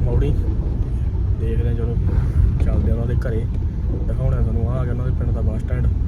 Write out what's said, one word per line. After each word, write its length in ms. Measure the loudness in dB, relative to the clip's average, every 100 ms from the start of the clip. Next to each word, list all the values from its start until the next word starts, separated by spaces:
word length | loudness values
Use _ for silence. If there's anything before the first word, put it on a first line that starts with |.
ਮੌੜੀ। 280 | 2 2 2 0 0 -2 -2 -2 -4 -2 -2 -2 -2 0
ਦੇਖਦੇ 280 | 0 0 0
ਹਾਂ, 60 | 0
ਚਲੋ 200 | -2 0 0 0 0 2 4 4
ਚੱਲਦੇ 280 | 2 2 2
ਆ 20 |
ਉਹਨਾਂ 140 | 2 0
ਦੇ 80 | 0 0
ਘਰੇ, 160 | -2 -2 -2 -2 -2 -4 -2 -2
ਦਿਖਾਉਣਾ 300 | 0 0 2
ਤੁਹਾਨੂੰ। 320 | 2 0 0
ਆਹ 100 | 0
ਹੈਗਾ 120 | 0
ਉਹਨਾਂ 140 | 0 0
ਦੇ 60 | 0
ਪਿੰਡ 120 | 0
ਦਾ 100 | 0
ਬੱਸ 200 | 0 0
ਸਟੈਂਡ 260 | -2 0 2 2